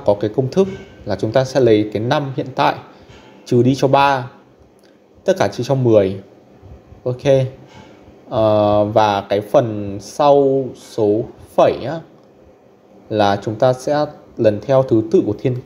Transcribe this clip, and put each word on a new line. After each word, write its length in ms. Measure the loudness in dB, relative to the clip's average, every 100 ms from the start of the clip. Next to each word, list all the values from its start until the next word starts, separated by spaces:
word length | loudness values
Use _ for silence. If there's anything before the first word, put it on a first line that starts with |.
| 0
có 100 | -2
cái 100 | -2 -4
công 120 | -2
thức 200 | 0 -2 -4 -18 -18 -8
là 100 | -6
chúng 160 | -2
ta 140 | 0 0
sẽ 140 | 2
lấy 300 | 4 4 2
cái 80 | -4
năm 320 | -2 -2 -4 -8
hiện 120 | -8 -2
tại 200 | -2 -2 -12 -20 -20 -20 -20 -20 -2
trừ 180 | 2
đi 120 | 2 2
cho 120 | 2
ba, 440 | 2 2 0 -6 -16 _ _ _ _ _ _ _ _ -4
tất 80 | 0
cả 100 | -2
trừ 160 | -4
cho 120 | -4 0
mười. 460 | 4 4 2 -2 -12 -20 _ -20 -20 -20 -20 -12
Ok. 200 | -8 -4 2 2 2 -6 -20 -20 -20 -20 -20 -20 -6
Ờ, 560 | 0 2 4 4 2 2
và 360 | 2 2 0 -2
cái 120 | -4
phần 560 | 0 0 0 -4 -8 -10
sau 640 | -12 0 4 4 4 0 -4 -10
số 460 | -14 -2 0 0 -4 -14 -6 2
phẩy 300 | 2 2 -6
á, 140 | -10 -12 -20 _ _ -20 _ _ _ _ -20 -8
là 300 | 0 0 0
chúng 140 | -4 0
ta 180 | 0
sẽ 320 | 0 -2 -2 -4 -8 -20 -2
lần 220 | 0 0
theo 220 | 0 0
thứ 200 | 2 0 2
tự 120 | 0 0
của 100 | -4
thiên 160 | -4 -6